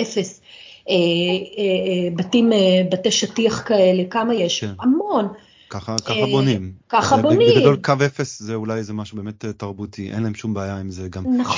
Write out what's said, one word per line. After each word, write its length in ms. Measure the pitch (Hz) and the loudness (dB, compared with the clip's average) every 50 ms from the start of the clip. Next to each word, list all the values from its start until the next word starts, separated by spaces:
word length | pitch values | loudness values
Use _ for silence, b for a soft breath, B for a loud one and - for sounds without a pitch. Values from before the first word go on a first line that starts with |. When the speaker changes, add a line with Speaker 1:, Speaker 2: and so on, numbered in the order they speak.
Speaker 1:
אפס, 380 | 226 - - 214 185 - - _ B B B B B B B B B B | -4 -2 -2 -4 -4 -4 -8 _ B B B B B B B B B B
אה, 60 | 196 | 0
אה, 40 | 175 170 170 170 175 175 180 185 190 196 - - 208 | 2 2 2 2 2 0 0 -2 -2 -4 -8 -6 -2
אה, 580 | 202 196 185 185 185 190 185 180 180 175 170 | 0 0 0 0 0 -2 -2 -2 -2 -2 -2
בתים, 360 | 170 180 - - 240 233 226 | -4 -2 0 2 4 4 4
אה, 60 | 220 208 190 185 185 185 180 170 | 4 4 4 6 4 4 2 2
בתי 200 | 185 185 - 220 | 0 0 0 0
שטיח 520 | 202 - - - - - 226 220 220 - - - | 0 0 -2 -2 -2 0 0 0 0 -2 -2 0
כאלה, 340 | 220 196 185 185 185 185 180 180 | 4 4 6 6 4 2 0 -2
כמה 240 | - 175 165 240 233 | -2 -2 0 0 0
יש? 260 | 208 175 - - - | 0 0 0 -2 -2
Speaker 2:
כן. 100 | 110 104 98 104 | -4 -6 -6 -2
Speaker 1:
המון. 480 | 127 254 277 339 415 415 320 240 202 190 - B B B B B B B | 2 2 2 2 2 0 0 0 -2 -2 -6 B B B B B B B
Speaker 2:
ככה, 260 | - 98 - 110 110 113 - | -14 -12 -8 -6 -6 -6 -4
ככה 100 | - 113 | -4 -2
Speaker 1:
אה, 120 | 107 107 | -2 0
Speaker 2:
בונים. 460 | 120 135 135 135 135 117 95 92 95 95 - _ - | 0 2 2 2 2 0 0 -2 -8 -12 -16 _ -2
Speaker 1:
ככה 280 | 233 226 214 - 277 | 0 0 2 2 2
Speaker 2:
ב-, 60 | 220 | 2
Speaker 1:
בונים. 260 | 233 302 339 392 466 466 453 | 4 4 4 6 6 6 6
Speaker 2:
בגדול, 200 | 403 269 143 139 | 6 6 6 4
קו 160 | - - - 139 131 143 | 4 2 0 2 2 2
אפס 360 | 143 - - 139 - - - | 0 0 -4 -6 -6 -8 -12
זה 120 | 107 107 113 | -8 -6 -6
אולי 240 | 110 107 110 110 113 | -4 -4 -4 -4 -4
איזה 140 | 110 104 | -4 -6
משהו 240 | 107 107 104 - 107 | -8 -8 -8 -8 -10
באמת, 280 | 104 98 110 104 104 - | -10 -10 -10 -12 -10 -10
אה, 80 | 107 | -10
תרבותי, 600 | 104 - 107 101 98 95 104 98 - 104 98 95 | -8 -8 -8 -10 -8 -10 -10 -12 -10 -10 -10 -6
אין 100 | 104 110 | -4 -4
להם 120 | 113 110 104 | -4 -4 -4
שום 200 | - - 110 104 | -6 -6 -6 -4
בעיה 220 | 101 98 98 98 | -4 -4 -6 -6
עם 140 | 98 95 95 | -8 -8 -10
זה, 180 | 92 90 92 92 | -10 -10 -10 -10
גם 280 | - 95 92 254 247 | -10 -6 -4 -2 0
Speaker 1:
נכון. 200 | 247 247 - - | 0 0 -2 -2